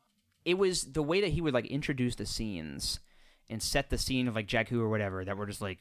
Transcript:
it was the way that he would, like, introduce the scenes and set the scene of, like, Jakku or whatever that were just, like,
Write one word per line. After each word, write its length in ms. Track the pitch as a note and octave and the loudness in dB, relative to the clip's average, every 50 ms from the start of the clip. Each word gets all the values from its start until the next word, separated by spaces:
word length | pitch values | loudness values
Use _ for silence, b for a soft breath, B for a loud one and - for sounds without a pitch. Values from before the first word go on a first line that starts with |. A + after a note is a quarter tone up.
| _ _ _ _ _ _ _ _ - | _ _ _ _ _ _ _ _ 0
it 140 | E3 F3+ | 0 2
was 340 | F#3+ G3 F#3 F3+ D#3+ - - | 4 4 2 2 0 -4 -2
the 100 | C3 D#3 | -2 -2
way 200 | D3 D3 E3+ G3 | 0 2 2 2
that 80 | G#3 F3 | 2 2
he 100 | D3+ E3+ | 2 2
would, 120 | E3 D3+ B2+ | 2 2 2
like, 120 | A#2+ A#2+ | 2 0
introduce 480 | - C3 C#3+ C#3+ - C#3+ B2+ B2 B2 A#2+ | 0 -4 -2 -2 -2 0 2 0 0 0
the 100 | - G2+ | -2 -6
scenes 760 | - - - A2+ G#2+ F#2+ E2 D#2 D2+ C#2 - - - - - b b b b b b b b b b | -6 -4 -4 -2 -2 -4 -4 -6 -6 -8 -6 -4 -4 -4 -6 b b b b b b b b b b
and 120 | A2+ G#2+ | -8 -6
set 300 | - - - C#3+ C#3 - | -4 0 0 0 2 2
the 60 | B2+ | -2
scene 300 | A#2 - - C3 B2+ B2 | -2 0 0 2 2 2
of, 60 | B2 G#2+ | 2 0
like, 140 | A2+ G#2+ | -2 -2
Jakku 260 | - B2+ A2+ A2 - B2 A#2 | 2 2 2 2 2 2 0
or 100 | A2+ G#2+ | 2 2
whatever 340 | A2 G#2+ G#2 G2 F#2+ F#2+ F#2 | 2 2 0 0 -2 -4 -4
that 140 | G2 G2+ | -4 -4
were 80 | G2 G#2 | -4 -4
just, 160 | G2+ G2 - | -6 -4 -6
like, 160 | G#2+ F#2+ F#2 - | -6 -6 -6 -8